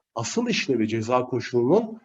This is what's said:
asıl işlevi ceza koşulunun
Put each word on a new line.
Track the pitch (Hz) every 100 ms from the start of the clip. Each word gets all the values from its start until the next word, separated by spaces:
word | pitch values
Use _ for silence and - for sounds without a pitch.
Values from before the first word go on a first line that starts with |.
| _
asıl | 113 113 233 240
işlevi | 196 - 120 110
ceza | 113 110 127
koşulunun | 123 123 - 120 120 196 226 -